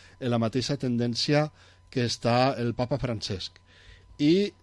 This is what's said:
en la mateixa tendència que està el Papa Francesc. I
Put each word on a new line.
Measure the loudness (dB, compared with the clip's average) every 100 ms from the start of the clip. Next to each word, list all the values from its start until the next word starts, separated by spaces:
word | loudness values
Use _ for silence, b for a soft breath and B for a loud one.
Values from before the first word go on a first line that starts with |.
| B B
en | -2
la | 0
mateixa | 0 0 -2 -2
tendència | -2 0 0 -2 2 2 0 b b b b
que | -2 -2
està | -2 0 4 2 2
el | -4 -2
Papa | -4 -2
Francesc. | -4 -6 -6 -8 -8 -16 b b b b b -2
I | 2 4 2 -4